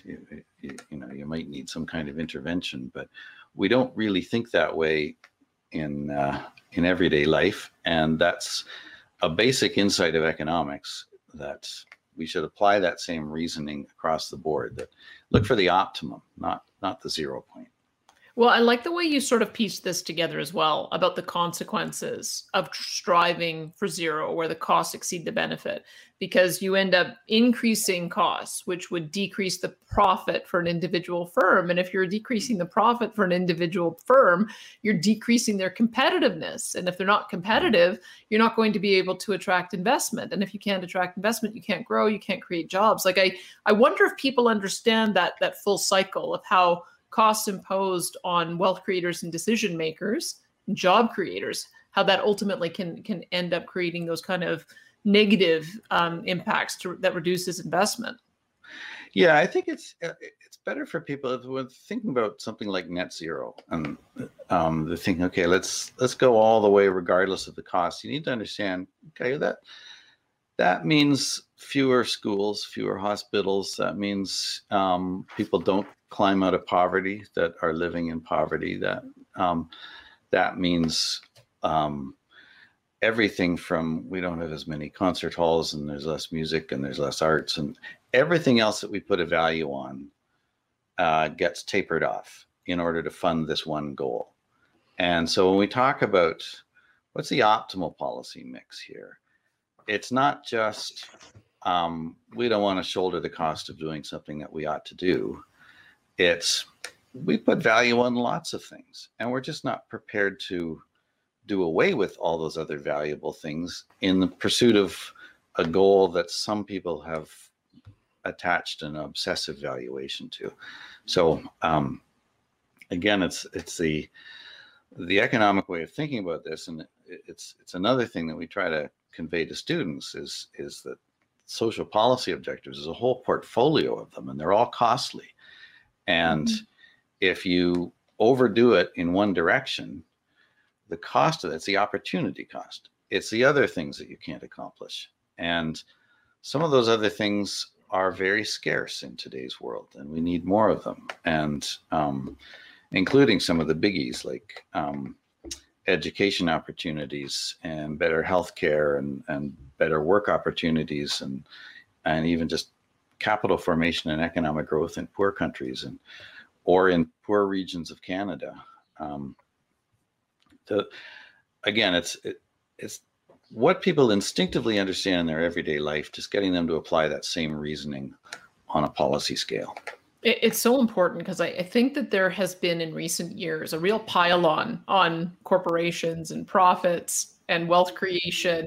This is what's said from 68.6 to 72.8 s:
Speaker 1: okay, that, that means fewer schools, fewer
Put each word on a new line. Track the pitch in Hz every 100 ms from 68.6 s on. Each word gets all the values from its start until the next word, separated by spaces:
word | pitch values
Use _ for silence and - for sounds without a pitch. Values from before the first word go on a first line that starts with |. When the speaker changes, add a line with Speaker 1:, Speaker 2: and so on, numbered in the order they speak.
| 101 92 95 _ -
Speaker 1:
okay, | - 127 147
that, | 175 - - - - - _ _ _ _ _ -
that | 180 180
means | 165 151 143 135 - - _
fewer | _ - 139 135 127
schools, | 113 - 110 101 104 101
fewer | - 113